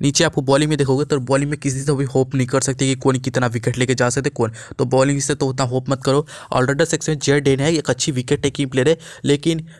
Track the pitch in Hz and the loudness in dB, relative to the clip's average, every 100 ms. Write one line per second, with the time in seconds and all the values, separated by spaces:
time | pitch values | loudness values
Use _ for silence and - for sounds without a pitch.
0 | 143 143 160 156 131 139 151 151 135 131 | -2 2 0 0 2 2 2 2 2 0
1 | 143 147 123 135 143 147 143 131 139 139 | 0 -2 0 0 0 -4 -4 -4 -2 -2
2 | 139 131 131 135 127 135 - 131 135 131 | 0 0 0 0 0 0 0 0 0 2
3 | 135 131 127 131 123 117 - 120 127 123 | 0 0 -2 -2 -2 -2 -2 0 0 2
4 | 123 139 139 - 113 110 - - 123 131 | 2 0 -2 -2 -2 -4 -12 -4 0 2
5 | 135 143 135 147 139 131 127 127 131 131 | 2 0 -2 -2 -2 0 -2 -2 -2 -2
6 | 135 139 151 - - 127 127 143 160 156 | 0 0 0 -8 -4 0 2 2 0 0
7 | - 151 - 147 139 135 143 165 139 127 | -2 -2 0 2 2 2 2 0 0 -2
8 | - 127 123 147 143 139 139 135 127 160 | -2 -2 -2 -2 0 -2 -2 2 2 2
9 | - - 131 143 160 165 160 - | -2 -6 0 0 0 -4 -6 -18